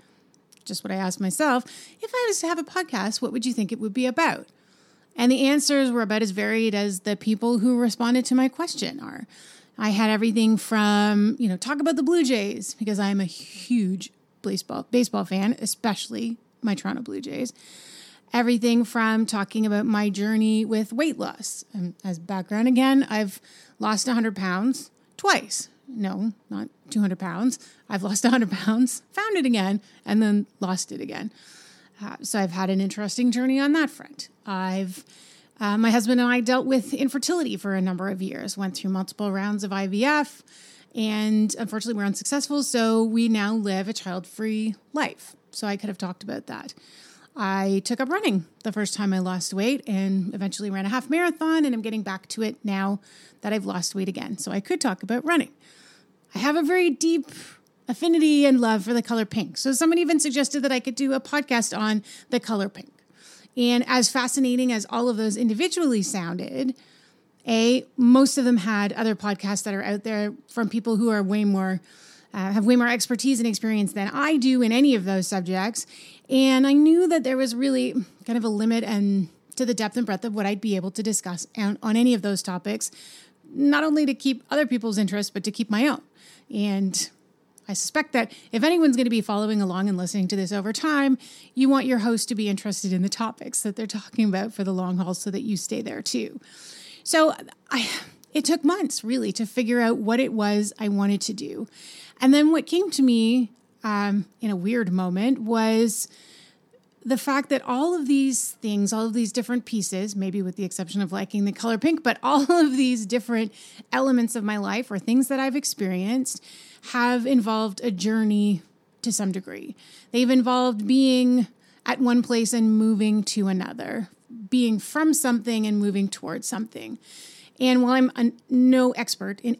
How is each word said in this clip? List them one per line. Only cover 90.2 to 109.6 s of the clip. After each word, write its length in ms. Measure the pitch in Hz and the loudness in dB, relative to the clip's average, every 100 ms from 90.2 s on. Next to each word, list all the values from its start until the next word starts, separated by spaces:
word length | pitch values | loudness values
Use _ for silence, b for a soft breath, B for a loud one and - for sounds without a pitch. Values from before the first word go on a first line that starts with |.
| 185 | -2
to 60 | 202 | -2
this 160 | 180 | -2
over 220 | 202 196 | -4 -4
time, 440 | 220 320 294 277 262 B B B | -2 0 2 2 0 B B B
you 160 | - 269 | 0 4
want 160 | 269 254 | 4 2
your 140 | 247 | 0
host 280 | 220 226 - | 2 0 -2
to 80 | 220 | -2
be 140 | 208 | -2
interested 420 | 196 208 180 196 | -2 -4 -4 -2
in 120 | 185 | 0
the 60 | 196 | 0
topics 520 | - 226 - - - | -2 -6 -8 -8 -6
that 160 | 214 202 | -4 -6
they're 100 | 214 | -6
talking 380 | 214 - - 214 | -8 -6 0 2
about 280 | 185 214 | 0 -4
for 120 | - 190 | -4 -4
the 80 | |
long 240 | 185 180 180 | -2 -2 -2
haul 160 | 180 | -2
so 180 | 185 208 | -4 -6
that 120 | 190 | -6
you 120 | 226 196 | -4 -4
stay 260 | - 220 | -4 -6
there 200 | 226 - | -6 -8
too. 400 | - 247 220 - B B B B B B | -6 -4 -6 -10 B B B B B B
So 300 | - 320 311 - - - - | 0 4 4 2 -10 -20 -6
I, 200 | 262 220 B B B _ | -4 -4 B B B _
it 100 | 302 | -2
took 220 | 294 330 294 | 0 2 2
months, 360 | 381 311 - | 2 -2 -4
really, 300 | 220 254 214 | -4 -2 -2
to 140 | 180 214 | -4 -4
figure 340 | - 226 240 | -2 0 2
out 180 | 226 240 | 2 2
what 220 | 208 240 | 2 2
it 140 | 262 | 2
was 400 | 220 208 208 208 - | 0 0 2 0 -4
I 120 | 214 | -2
wanted 320 | 202 202 202 | 2 2 0
to 120 | - | -2
do. 340 | 202 427 349 233 B B B B B | -8 -8 -10 -12 B B B B B
And 140 | 262 | 6
then 180 | 285 302 | 6 6
what 160 | 320 320 | 4 2
came 240 | 339 381 | 0 0
to 100 | 294 | 2
me, 500 | 262 233 226 254 226 _ _ _ | 4 4 4 2 0 _ _ _
um, 440 | 220 208 202 202 - - | -4 0 0 0 -2 -6
in 100 | 226 | -4
a 40 | 185 | -2
weird 340 | 185 240 185 | -2 0 0
moment 480 | 185 185 185 233 269 | 0 0 0 0 0
was 720 | 220 226 220 220 226 - - b b b b b _ _ _ _ | 0 2 2 4 2 0 -8 b b b b b _ _ _ _
the 140 | 233 254 | -4 -2
fact 320 | - 277 277 | 0 -2 0
that 140 | 269 | -2
all 320 | - 254 320 349 | -2 -2 0 0
of 120 | 269 | 2
these 440 | 277 269 247 - | 2 2 0 -4
things, 420 | - 220 202 202 | -6 -4 0 0
all 140 | 220 226 | 0 -2
of 60 | |
these 180 | 226 220 | -2 -2
different 340 | 247 - 247 | -2 -2 -4